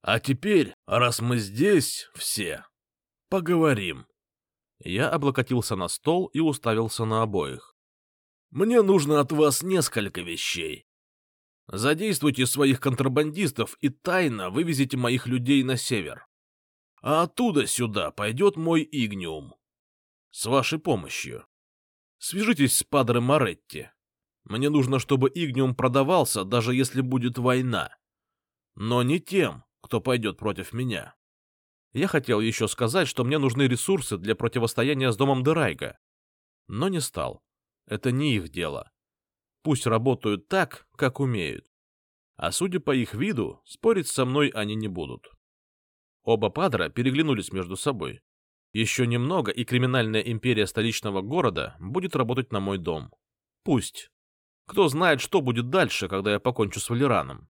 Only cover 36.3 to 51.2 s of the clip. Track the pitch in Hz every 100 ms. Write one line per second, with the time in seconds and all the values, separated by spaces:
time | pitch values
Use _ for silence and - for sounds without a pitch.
36.3 | _ _ _ _ 101 180 180 139 - 65
37.3 | - _ _ _ _ _ 104 131 127 151
38.3 | 113 80 80 82 71 - _ _ _ _
39.3 | _ _ _ - 139 - 110 123 123 110
40.3 | 101 - 190 175 - _ - 135 - 139
41.3 | 113 80 50 _ _ _ _ _ _ _
42.3 | _ 82 - 185 180 151 135 113 104 180
43.3 | 151 98 - _ - 226 214 151 - 127
44.3 | 135 143 - 104 107 110 90 73 58 -
45.3 | _ _ _ _ _ _ _ _ _ -
46.3 | 113 104 143 185 113 82 - 123 135 160
47.3 | 123 90 95 87 95 - 123 69 57 _
48.3 | _ _ _ _ 104 110 - 120 120 123
49.3 | 185 123 - 120 123 127 127 113 107 107
50.3 | 113 127 110 101 - 113 110 110 98